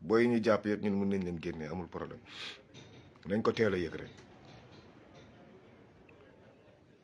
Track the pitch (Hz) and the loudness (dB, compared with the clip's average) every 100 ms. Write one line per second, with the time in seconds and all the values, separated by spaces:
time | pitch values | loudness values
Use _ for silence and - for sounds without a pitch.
0 | 80 113 120 117 110 104 104 101 104 98 | 4 6 6 4 4 4 2 0 0 0
1 | 98 98 87 85 85 80 76 90 82 87 | 2 0 -2 -4 -6 -6 -6 -6 -6 -8
2 | 76 - - - - - - - - - | -10 -12 -16 -14 -14 -14 -20 -20 -20 -20
3 | - - 85 107 113 113 107 95 80 73 | -20 -16 -4 0 2 2 2 2 -2 -6
4 | - - - - - - - - - - | -12 -16 -20 -20 -20 -20 -20 -20 -20 -20
5 | - - - - - - - - - - | -20 -20 -20 -20 -20 -20 -20 -20 -20 -20
6 | - - - - - - - - - - | -20 -20 -20 -20 -20 -20 -20 -20 -20 -20